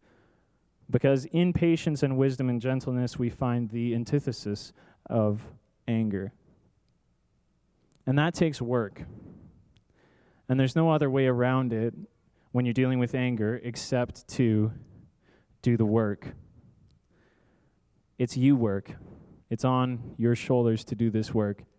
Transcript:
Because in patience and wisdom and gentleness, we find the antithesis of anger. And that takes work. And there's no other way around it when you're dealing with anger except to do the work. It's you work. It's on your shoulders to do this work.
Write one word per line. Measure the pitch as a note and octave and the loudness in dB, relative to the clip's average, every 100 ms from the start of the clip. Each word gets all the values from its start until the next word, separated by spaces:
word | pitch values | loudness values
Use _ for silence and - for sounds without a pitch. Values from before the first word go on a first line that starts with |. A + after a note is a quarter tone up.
| _ _ _ _ _ _ _ _ - | _ _ _ _ _ _ _ _ -2
Because | B2 C3+ C#3 B2+ | 2 4 2 0
in | E3 F3+ | 2 2
patience | E3 E3+ E3 E3 D3 | 2 2 2 0 0
and | C#3 C3 | 0 2
wisdom | C3+ C3 B2+ | 0 0 -2
and | A#2+ | -2
gentleness, | B2+ C3 C3+ B2 B2 - | -2 -2 -2 -2 -4 -2
we | A#2 | -4
find | - B2+ A#2+ A2+ | -2 -2 -2 -2
the | A#2 A#2+ | -4 -2
antithesis | A#2 A#2 D3 C3+ A2+ G#2 G#2 - _ - _ - | -2 0 -2 -2 -6 -6 -8 -10 _ -20 _ -4
of | A#2 G#2+ G#2 - - _ _ - | 0 2 0 -6 -20 _ _ -4
anger. | A2+ A2 G2 G2 _ _ _ _ _ _ _ _ _ _ _ _ _ _ _ _ _ - | -2 0 -2 -6 _ _ _ _ _ _ _ _ _ _ _ _ _ _ _ _ _ -2
And | C#3+ | 2
that | D#3+ | 2
takes | - E3 C#3+ | 2 0 0
work. | A#2+ B2 G#2 - - - - - - _ _ _ _ _ _ _ _ _ - | -2 -2 -2 -8 -16 -16 -20 -20 -20 _ _ _ _ _ _ _ _ _ -4
And | C3 | 0
there's | C3 E3 | 2 2
no | E3 | 2
other | D#3 C#3+ | 4 2
way | C3+ C3 | 2 2
around | B2 B2 C3 B2+ | 2 2 2 0
it | A2+ A#2 - G#2 _ _ _ _ | -2 -2 -6 -18 _ _ _ _
when | B2 B2 | -2 0
you're | |
dealing | A#2 B2+ B2+ | 2 2 2
with | A#2+ | 0
anger | C3 B2 A#2 G#2+ A#2+ | 0 -2 0 -2 -2
except | B2 A2+ - B2+ B2 - - | -8 -10 -4 -2 -2 -6 -12
to | - A#2+ G#2+ G#2+ - - - - _ _ _ _ _ | 0 2 4 2 -2 -18 -20 -20 _ _ _ _ _
do | B2+ A#2 | 0 2
the | G#2+ | 2
work. | A2+ G#2+ G2+ - - - - - _ _ _ _ _ _ _ _ _ _ _ _ _ _ - | 2 0 -4 -10 -16 -20 -20 -20 _ _ _ _ _ _ _ _ _ _ _ _ _ _ -6
It's | B2 C3 | -4 2
you | C3 C3+ | 4 4
work. | A2 G2 - - - - - - - | 2 -2 -6 -18 -18 -20 -20 -20 -10
It's | A2+ C3 | -2 0
on | B2+ B2+ A#2+ A#2 - | 2 0 -4 -10 -2
your | A#2 A#2+ | 0 0
shoulders | - B2 A#2 A2+ - | 2 2 4 0 -4
to | G#2+ | -2
do | A#2 | 0
this | G#2+ G#2+ | 0 -2
work. | A2+ G#2 G2+ - | 0 0 -4 -12